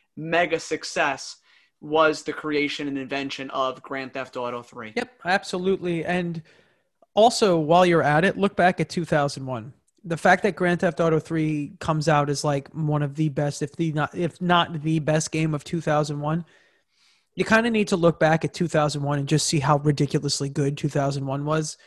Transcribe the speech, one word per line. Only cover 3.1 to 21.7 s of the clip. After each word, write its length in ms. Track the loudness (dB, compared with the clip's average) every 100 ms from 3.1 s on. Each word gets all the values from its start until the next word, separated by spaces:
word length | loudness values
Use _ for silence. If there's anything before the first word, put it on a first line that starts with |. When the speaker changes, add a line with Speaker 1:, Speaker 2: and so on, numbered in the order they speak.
| -6 -6 -8 -8
Speaker 1:
of 340 | -4 -4 -4
Grand 300 | -10 -10 -8
Theft 240 | -10 -10 -8
Auto 240 | -6 -8
three. 320 | -12 -16 -10 -8
Speaker 2:
Yep, 240 | -8 _ -2
absolutely. 800 | -2 -2 -4 -2 -2 -2 -4 -2
And 360 | -2 -2 -6 -12 _ _ _ _ _ _
also, 460 | 4 4 6 4 4
while 260 | 6 6 6
you're 160 | 6
at 220 | 4 4
it, 140 | 2 2
look 180 | 0 4
back 240 | 2 2
at 80 | -2
two 140 | -4 0
thousand 400 | 0 0 -4 -8
one. 280 | -8 -10 -16 _ _ -8
The 120 | 0
fact 260 | 4 4
that 120 | 2 0
Grand 240 | 0 2
Theft 200 | 0 0
Auto 200 | 2 0
three 540 | 0 -2 -2 -2 -6 -8
comes 300 | -4 0 2
out 200 | 2 2
as, 140 | 0
like, 240 | -2 -2 -4
one 300 | -6 -2 -2
of 120 | -2 -2
the 140 | -2
best, 320 | 0 -4 -4
if 120 | -8 -4
the 180 | -4
not, 200 | -2 -2 -2
if 260 | -6 -4
not 400 | 2 2 2 -2
the 180 | -2 0
best 320 | 2 0 0
game 220 | -2 -2
of 100 | -2
two 160 | -4 -4
thousand 380 | 0 0 0 -4
one, 240 | -2 -4 -4 _ _ _ _ _ _ _ _ -6
you 100 | 2
kinda 240 | 2 4
need 200 | 2 2
to 80 | 2
look 220 | 2 4
back 260 | 4 2 0
at 80 |
two 140 | -2 0
thousand 360 | 2 0 0
one 160 | -2 -2
and 80 | 0
just 200 | 0 2
see 120 | 0
how 180 | 2 2
ridiculously 720 | 2 2 0 0 -2 -4 -4
good 280 | -2 -2 -2
two 120 | -2
thousand 360 | 0 -2 -2 -4
one 200 | -4 -2
was. 320 | -2 -2